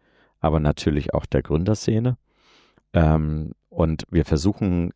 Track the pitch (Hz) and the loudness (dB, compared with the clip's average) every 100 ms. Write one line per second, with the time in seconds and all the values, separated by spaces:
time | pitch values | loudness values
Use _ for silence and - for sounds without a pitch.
0 | _ _ _ _ 78 78 73 73 - 73 | _ _ _ _ 0 2 2 0 0 -2
1 | 69 - - - - 76 92 107 - 110 | -2 -4 -2 -2 0 0 0 -2 0 0
2 | 120 127 _ _ _ _ _ _ _ 85 | 0 -4 _ _ _ _ _ _ _ 2
3 | 78 78 78 78 78 - _ 170 82 78 | 4 2 0 -4 -8 -12 _ -2 0 0
4 | - 87 76 78 98 101 104 87 87 | -2 -2 0 0 0 0 0 0 -2